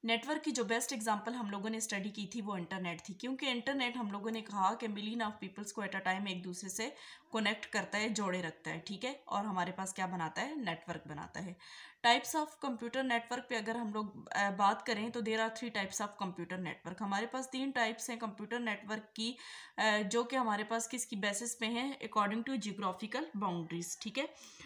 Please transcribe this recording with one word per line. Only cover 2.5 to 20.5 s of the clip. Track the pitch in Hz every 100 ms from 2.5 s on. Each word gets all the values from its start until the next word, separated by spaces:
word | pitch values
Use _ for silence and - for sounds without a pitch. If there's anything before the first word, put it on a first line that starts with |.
| 190
इंटरनेट | 170 190 180 170
थी, | -
क्योंकि | 185 247 262 277
इंटरनेट | 240 240 277 247 247
हम | 214
लोगों | 202 214
ने | 220
कहा | 214 202 190
कि | 226 226
million | 208 214 233
of | 214
peoples | 214 196 - 208
को | -
at | 196
a | 196
time | 190 185 202
एक | 180
दूसरे | 185 180 190
से | - 220 - - - -
कनेक्ट | 226 208 214 -
करता | 214 185 208
है, | 220
जोड़े | 214 196 180
रखता | 170 - 156
है, | 160
ठीक | 160 196
है, | 254 285 -
और | 202
हमारे | 208 185 180
पास | 180 190
क्या | - 185
बनाता | 180 160 180
है? | 262 311
नेटवर्क | 208 165 - 170 -
बनाता | 147 - -
है। | 180 175 - - - - 240
Types | 240 - 320
of | 302 -
computer | 277 233 233 262
network | 262 233 233 247 254
पे | 233
अगर | 214 233
हम | 226
लोग, | 214 208 - -
अ, | - 202
बात | 196 196 220
करें | - 214 226
तो | 240
there | 220 220
are | 226 226
three | 240 214
types | 190 -
of | - -
computer | 190 175 170 185
network। | 175 - 165 180
हमारे | 202 196 233
पास | 262 262
तीन | 262 277
टाइप्स | 262 220 226 -
हैं | 233
कंप्यूटर | 226 208 208 240
नेटवर्क | 233 202 208 214 214 -
की, | 226 254 - - - -
अ, | 214 214
जो | 196 226
कि | 240 262
हमारे | 233